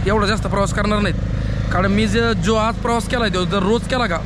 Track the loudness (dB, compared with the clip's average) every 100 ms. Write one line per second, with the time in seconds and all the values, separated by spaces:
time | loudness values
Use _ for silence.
0 | 2 0 2 0 -2 0 0 0 0 0
1 | 0 -2 -2 -2 -2 -2 0 0 2 2
2 | 2 2 2 0 2 2 2 0 -2 -2
3 | 0 0 0 0 0 0 2 0 0 -2
4 | 0 -2